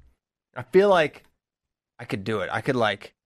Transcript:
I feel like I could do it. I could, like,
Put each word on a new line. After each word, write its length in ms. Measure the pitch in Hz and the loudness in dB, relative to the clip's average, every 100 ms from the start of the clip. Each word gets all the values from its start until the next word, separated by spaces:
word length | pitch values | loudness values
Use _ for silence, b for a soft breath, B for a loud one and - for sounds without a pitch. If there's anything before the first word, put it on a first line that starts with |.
| _ _ _ _ _ 123 | _ _ _ _ _ -18
I 80 | |
feel 260 | - 185 202 | 0 2 4
like 340 | 180 147 - _ _ _ _ _ _ _ _ | 4 2 -6 _ _ _ _ _ _ _ _
I 60 | 120 | -10
could 180 | 110 | -8
do 160 | 101 107 | -4 -4
it. 100 | 87 | -4
I 100 | 104 | -4
could, 140 | 143 127 | -4 -2
like, 380 | 107 98 - _ | -2 -2 -12 _